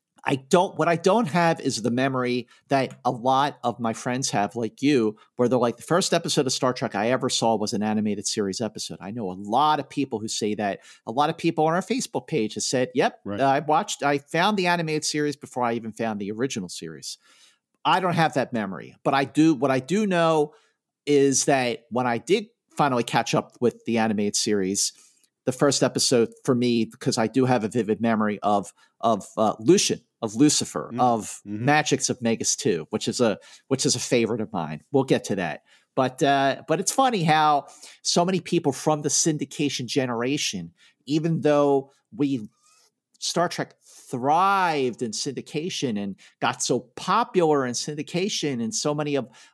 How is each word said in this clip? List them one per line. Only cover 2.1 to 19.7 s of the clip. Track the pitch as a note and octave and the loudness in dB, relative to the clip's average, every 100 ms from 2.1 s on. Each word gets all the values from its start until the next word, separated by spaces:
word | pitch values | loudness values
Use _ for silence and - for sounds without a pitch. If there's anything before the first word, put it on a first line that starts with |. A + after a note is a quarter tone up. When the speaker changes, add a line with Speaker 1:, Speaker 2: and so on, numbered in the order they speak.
| C3 B2 B2 A#2 _ - | 0 -2 -2 -6 _ -2
Speaker 1:
that | C#3 B2 C3 | 0 0 -4
a | C3 | -4
lot | B2+ B2 C3 C#3+ - | -2 2 2 2 -2
of | A#2+ A2 | -4 -2
my | A#2 | -4
friends | A2 C3 B2 - | -4 -4 -4 -2
have, | G#2 G#2 | 0 -2
like | A#2 A2+ - | -2 -6 -2
you, | C#3 C3+ A2 G#2+ _ - | 2 4 2 -2 _ 0
where | B2 | 2
they're | B2 | 2
like, | A#2+ - | 2 -2
"The | |
first | - E3 - | 0 0 2
episode | E3+ E3+ - C3 | 0 0 0 0
of | |
Star | - B2+ | 0 0
Trek | B2 A#2+ | -2 -4
I | G2 A2+ | -2 0
ever | B2+ B2+ | 0 0
saw | - A#2 A2 | 0 0 0
was | G#2 | 0
an | G#2+ | -2
animated | G#2+ G#2+ G#2+ G#2 - | -2 -2 -2 -2 -4
series | - G2 F#2 | -2 -2 -2
episode." | G#2+ G#2+ - E2 | -6 -8 -12 -12
I | F2+ | -12
know | A#2+ F#2+ | -8 -8
a | F#2 | -8
lot | G2+ A#2+ D3+ D3+ | -2 2 2 0
of | C3+ | -2
people | - C3+ A2 | -6 -4 -4
who | A2 | -6
say | - G#2+ | -4 -4
that. | G#2 G#2 F#2 - - - | -2 -4 -4 -10 -18 -6
A | |
lot | A#2 D3+ | 0 0
of | E3 | 0
people | E3 D#3 D#3 | -2 0 0
on | |
our | F3 | 0
Facebook | - B3 - C#3 - | -2 -6 -6 -8 -4
page | D3+ G#2+ | -2 -2
have | - | -4
said, | - B2+ B2+ | -4 -2 -2
"Yep, | C3+ G3+ - | 0 -2 -2
Speaker 2:
Right. | G2 G2+ | -8 -2
Speaker 1:
I | C3+ C#3 | 2 2
watched, | C#3+ D#3 - - | 2 0 0 -4
I | C#3 C#3+ | -2 -2
found | - D#3+ G3 G#3 | -2 0 0 0
the | F3 | 0
animated | F3 D#3+ D#3 | 0 0 -4
series | - D3+ D3 | -2 -2 -2
before | C3+ C3 B2+ | -4 -8 -4
I | A#2+ | -2
even | A#2+ A2+ | -2 -6
found | G#2 A2+ G#2 | -6 -4 -4
the | F#2+ | -6
original | G#2+ C3+ A#2+ F2+ | -4 -4 -4 -8
series." | - E2 D2 - - _ _ _ _ _ _ | -10 -12 -12 -14 -14 _ _ _ _ _ _
I | C#3+ F3+ | 0 2
don't | F3+ | 2
have | E3 D#3 | 2 2
that | C#3 A#2 | 2 -2
memory, | A#2 G2 D#2+ - - | -2 -4 -6 -12 -8
but | D3+ | -2
I | C3+ | 0
do, | C#3 D3 D#3+ | 2 4 4
what | C3+ C#3 | 4 2